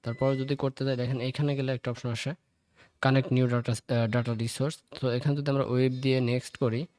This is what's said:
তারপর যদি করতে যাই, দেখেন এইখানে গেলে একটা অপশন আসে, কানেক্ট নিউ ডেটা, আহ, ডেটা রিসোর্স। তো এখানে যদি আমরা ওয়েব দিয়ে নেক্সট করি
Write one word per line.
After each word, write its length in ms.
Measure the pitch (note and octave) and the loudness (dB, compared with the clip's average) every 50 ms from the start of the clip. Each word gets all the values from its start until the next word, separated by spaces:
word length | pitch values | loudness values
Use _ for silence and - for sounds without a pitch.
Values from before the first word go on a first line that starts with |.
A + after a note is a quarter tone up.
| - | -6
তারপর 320 | A#2 A#2 - C3 C3+ C3+ | -8 -4 0 0 0 2
যদি 200 | C3 C3 C3+ C#3+ | 0 -2 -2 -2
করতে 300 | C3+ - C3+ C3 - C3+ | -2 -2 -4 -2 -2 -2
যাই, 100 | C3+ C3 | -2 -2
দেখেন 260 | B2 B2 B2 C3 B2 | -2 -2 -2 -2 -2
এইখানে 340 | A#2+ C3 B2+ - D3 C#3+ C#3 | -2 -4 -2 0 0 0 0
গেলে 160 | C#3 C3+ C3 | 0 -2 -2
একটা 200 | C3 B2 - B2+ | -2 -2 -4 -6
অপশন 180 | A#2+ - - A#2+ | -6 -4 -4 -4
আসে, 240 | A#2 - - C3+ E3 _ _ _ _ _ _ _ _ _ - _ _ _ | -4 -4 -4 -6 -8 _ _ _ _ _ _ _ _ _ -20 _ _ _
কানেক্ট 300 | - C3+ C3 C3+ C3 - | 2 4 4 4 4 4
নিউ 160 | B2+ B2+ B2+ | 2 2 4
ডেটা, 240 | B2 B2 A#2+ A#2 - | 4 2 0 0 0
আহ, 360 | A#2 - _ - B2+ A#2 A#2 | -4 -4 _ 0 0 2 2
ডেটা 260 | A2 G#2+ B2 A#2 A#2+ A#2 | 2 2 0 0 0 -2
রিসোর্স। 440 | A2 A#2 A#2 - - C3 D3+ D#3 - _ _ - - | -2 -4 -4 -2 -2 -4 -4 -4 -8 _ _ -10 -4
তো 80 | - B2+ | -2 -2
এখানে 260 | A#2+ B2 - D3 C#3+ | -2 0 0 0 0
যদি 160 | C#3+ C#3+ C#3+ | 0 0 0
আমরা 120 | C#3 C#3 C#3 | 2 2 2
ওয়েব 280 | - - B2+ C3 C3 | 2 2 4 4 2
দিয়ে 300 | B2+ B2+ C3+ C3+ C3 C3 | 2 0 2 2 2 4
নেক্সট 360 | B2+ A#2+ B2 B2+ - - - | 2 2 0 -2 -4 -8 -4
করি 280 | - C#3 A#2 A2 B2 E3 - _ | -2 0 0 0 -2 -4 -8 _